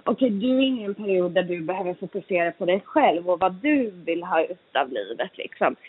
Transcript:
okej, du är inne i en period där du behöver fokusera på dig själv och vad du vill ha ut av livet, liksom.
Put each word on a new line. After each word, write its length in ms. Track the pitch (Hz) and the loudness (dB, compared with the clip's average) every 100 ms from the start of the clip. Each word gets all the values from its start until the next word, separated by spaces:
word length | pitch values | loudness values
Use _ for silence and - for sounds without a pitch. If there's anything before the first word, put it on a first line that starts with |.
okej, 260 | - 247 262 | -4 2 2
du 280 | 202 247 262 | 2 2 2
är 40 | |
inne 200 | 269 254 | 2 0
i 40 | 202 | -4
en 100 | 202 | -6
period 360 | 208 185 180 | 0 2 2
där 120 | 175 | 0
du 180 | 180 175 | -2 -2
behöver 320 | 160 185 180 | -4 -4 -4
fokusera 580 | 180 180 202 - 180 170 | -6 -8 -8 -2 0 0
på 140 | - 175 | -2 0
dig 160 | 190 - | 0 0
själv 440 | 302 240 165 180 | 2 4 4 0
och 100 | 175 | 2
vad 140 | 185 | 0
du 360 | 185 269 294 233 | 0 0 2 0
vill 340 | 180 170 170 | -4 -4 -4
ha 200 | 175 165 | 0 0
ut 320 | 160 180 _ - | 0 -4 _ -2
av 140 | 135 | -2
livet, 460 | 123 101 117 196 - | -4 -6 -6 -6 -8
liksom. 380 | - - 220 - | -12 -2 0 -2